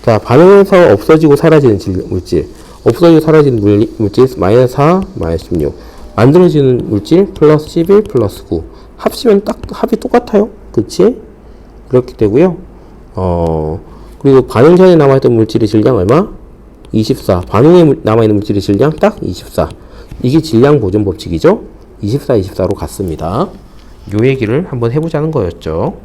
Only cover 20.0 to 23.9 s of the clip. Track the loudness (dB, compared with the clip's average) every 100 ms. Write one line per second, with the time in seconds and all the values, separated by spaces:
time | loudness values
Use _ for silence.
20 | -20 -6 -2 -2 0 2 2 2 0 -2
21 | -4 -6 -8 -2 0 0 -6 -20 -20 -12
22 | -6 -6 -2 -2 -2 -6 -4 -4 -10 -8
23 | -8 -6 -6 -6 -6 -8 -20 -20 -20